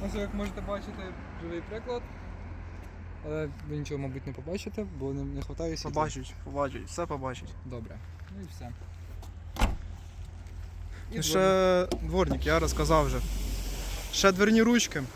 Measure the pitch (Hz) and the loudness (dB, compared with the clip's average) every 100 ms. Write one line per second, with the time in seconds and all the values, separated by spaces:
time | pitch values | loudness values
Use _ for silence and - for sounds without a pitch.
0 | 196 208 202 202 202 202 190 202 202 196 | -2 -2 -2 -2 -4 -4 -4 -4 -6 -10
1 | 185 180 - - 170 170 - 214 220 240 | -10 -10 -12 -10 -8 -8 -6 -8 -4 -6
2 | - - - - - - - - - - | -6 -12 -10 -10 -10 -10 -10 -10 -12 -12
3 | - - 151 156 151 139 151 147 143 143 | -12 -10 -6 -2 -4 -6 -6 -6 -4 -4
4 | 139 131 143 127 139 196 220 214 202 151 | -4 -6 -8 -8 -6 -6 -6 -6 -6 -4
5 | 135 139 139 139 - 143 165 160 151 147 | -4 -2 -4 -4 -6 -4 -4 -2 -2 0
6 | 156 131 127 - - 139 139 117 90 - | 0 -2 -8 -10 -6 0 0 0 -8 -4
7 | 170 147 131 123 - - 131 123 110 110 | -2 -2 -4 -6 -10 -12 -8 -8 -8 -10
8 | - - - 190 185 - 127 120 - - | -12 -12 -12 -10 -10 -10 -10 -10 -10 -12
9 | - - - - - - - - - - | -10 -10 -10 -10 -10 4 4 4 -4 -8
10 | - - - - - - - - - - | -10 -10 -10 -10 -10 -10 -10 -8 -10 -8
11 | - 226 156 190 190 190 185 180 180 - | -6 -2 2 6 6 8 8 6 4 0
12 | 156 180 165 135 147 160 160 - 151 160 | 2 4 4 4 4 4 4 2 6 6
13 | 143 127 - - - - - - - - | 6 2 0 -2 -2 -2 -4 -4 -6 -6
14 | - - 196 185 208 226 226 240 - 156 | -2 6 6 8 8 10 8 8 4 0
15 | 127 | -4